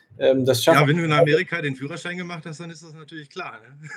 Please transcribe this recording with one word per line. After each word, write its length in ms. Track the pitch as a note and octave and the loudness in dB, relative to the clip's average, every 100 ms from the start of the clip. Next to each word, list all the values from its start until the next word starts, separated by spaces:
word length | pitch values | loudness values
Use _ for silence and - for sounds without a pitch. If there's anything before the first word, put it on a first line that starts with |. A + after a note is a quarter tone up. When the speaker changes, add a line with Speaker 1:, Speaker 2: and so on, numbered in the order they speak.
| _ - | _ -2
Speaker 1:
Ähm, 280 | C3+ C3+ B2+ | 2 2 2
das 180 | B2 | 2
schafft 160 | D#3+ D#3+ | 4 6
Speaker 2:
Ja, 80 | C#3+ | 6
wenn 80 | E3 | 2
du 80 | |
in 80 | E3 | 2
Amerika 500 | D3 D3 F3 F#3 E3+ | 2 4 2 0 -4
den 140 | D3+ C3 | -4 -6
Führerschein 420 | C#3 E3 F3 F3 | -10 -10 -10 -10
gemacht 280 | F3 F3 E3 | -10 -12 -14
hast, 160 | D#3 | -14
dann 80 | E3+ | -16
ist 120 | D#3+ | -16
das 120 | E3 | -20
natürlich 360 | D#3 D3+ D#3+ D3 | -20 -18 -18 -16
klar, 300 | F3+ D3+ A2 | -14 -14 -14
ne? 300 | A2+ C#3+ D3+ | -20 -20 -10